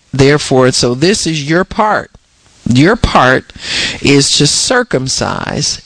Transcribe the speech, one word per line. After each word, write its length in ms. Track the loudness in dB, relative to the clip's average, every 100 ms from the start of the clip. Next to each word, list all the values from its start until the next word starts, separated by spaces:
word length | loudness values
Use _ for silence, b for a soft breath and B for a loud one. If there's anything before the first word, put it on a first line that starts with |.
| _
therefore." 600 | 2 4 2 2 2 2
So 220 | 2 0
this 320 | 0 0 0 -2
is 220 | -4 -2
your 160 | -2
part. 460 | -2 -2 -2 -2 -6 -16 _ _ _ _ -2
Your 280 | 2 2 2
part 560 | 2 2 4 2 -2 -12 B B B B
is 280 | 0 2 2 0
to 80 | 0
circumcise 1400 | 0 -2 -2 -2 -4 -4 -4 -4 -6 -6 -6 -6 -6